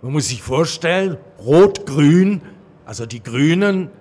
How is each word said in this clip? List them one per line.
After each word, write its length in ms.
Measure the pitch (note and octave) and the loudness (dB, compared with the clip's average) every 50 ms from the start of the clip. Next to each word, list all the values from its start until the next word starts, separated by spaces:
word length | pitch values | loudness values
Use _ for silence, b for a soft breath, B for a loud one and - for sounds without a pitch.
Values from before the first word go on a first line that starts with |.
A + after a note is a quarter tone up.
Man 100 | - C3 | -10 -4
muss 160 | C#3 D3+ C3+ - | -4 -4 -4 -4
sich 140 | B2 A2 | -8 -8
vorstellen, 720 | - - C3 C#3+ E3 D#3+ - - - E3 F3 F#3 F#3+ F#3+ D#3+ B2 - - - - | -8 -4 -2 -2 -2 -2 -4 -6 -4 -2 -2 -2 -2 -4 -6 -8 -14 -20 -20 -12
Rot-Grün, 1000 | G#2 A#2 C#3+ E3 G3 G3+ F#3+ - - - C3+ D3 D3 C#3+ D#3+ F3+ F#3+ G3 G#3 F3 B G#2+ G2+ B B _ _ _ _ | -2 2 4 6 6 4 2 -4 -10 -6 0 2 4 6 6 6 4 2 0 -4 B -14 -20 B B _ _ _ _
also 220 | - A2 G#2 A#2 | -18 -14 -12 -12
die 160 | A2+ A#2+ A#2+ | -12 -12 -16
Grünen 680 | G#2 - A2+ B2 C#3+ D#3 E3 F#3 G3+ G3+ G3 F#3+ F#3 - - - | -14 -8 -2 0 2 2 2 2 0 0 0 -2 -6 -8 -12 -20